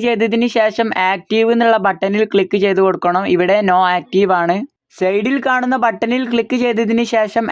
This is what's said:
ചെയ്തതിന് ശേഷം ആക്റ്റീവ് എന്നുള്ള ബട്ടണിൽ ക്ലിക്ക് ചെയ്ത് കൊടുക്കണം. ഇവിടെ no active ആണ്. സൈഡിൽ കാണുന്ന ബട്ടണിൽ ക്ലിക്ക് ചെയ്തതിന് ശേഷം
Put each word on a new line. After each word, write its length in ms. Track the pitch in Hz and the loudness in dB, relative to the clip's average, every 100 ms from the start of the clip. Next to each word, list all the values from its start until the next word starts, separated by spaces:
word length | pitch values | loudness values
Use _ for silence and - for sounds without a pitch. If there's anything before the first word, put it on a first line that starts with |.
ചെയ്തതിന് 440 | 240 226 220 226 240 | -2 0 0 0 0
ശേഷം 340 | 233 214 208 226 - 185 | 0 0 0 -2 0 0
ആക്റ്റീവ് 420 | 190 - 220 226 | -2 -2 0 2
എന്നുള്ള 240 | 233 233 220 196 | 2 2 2 0
ബട്ടണിൽ 360 | 180 196 208 214 | -2 -2 0 0
ക്ലിക്ക് 260 | 196 190 196 | 0 0 0
ചെയ്ത് 180 | 196 190 190 | 0 2 2
കൊടുക്കണം. 380 | 165 175 180 196 | 2 0 -2 0
ഇവിടെ 220 | 180 180 202 196 | 0 2 2 2
no 80 | 180 185 180 | 2 2 0
active 360 | 139 190 196 180 | -2 0 2 2
ആണ്. 180 | 170 190 277 _ _ - | 0 -2 -6 _ _ -4
സൈഡിൽ 360 | 185 202 220 269 262 | -2 0 -2 -2 -2
കാണുന്ന 300 | 254 247 254 | -2 -2 0
ബട്ടണിൽ 400 | 233 202 226 247 247 | -2 -2 -2 -2 -2
ക്ലിക്ക് 260 | 233 226 247 | -2 -2 -2
ചെയ്തതിന് 400 | 247 220 220 226 233 | -2 0 0 0 0
ശേഷം 320 | 226 214 226 226 | -2 -2 -2 -2